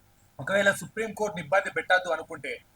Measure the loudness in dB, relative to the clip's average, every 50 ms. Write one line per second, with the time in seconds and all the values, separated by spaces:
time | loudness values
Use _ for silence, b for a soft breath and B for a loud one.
0 | _ _ _ _ _ _ _ -12 -4 0 2 4 4 4 4 2 -4 -10 -6 -6
1 | -6 -6 -4 -2 -4 -2 -2 -6 -2 2 2 2 2 2 -2 -4 2 4 4 4
2 | 4 0 -4 -4 -4 -10 -12 -10 -8 -10 -10 -10 -12 _ _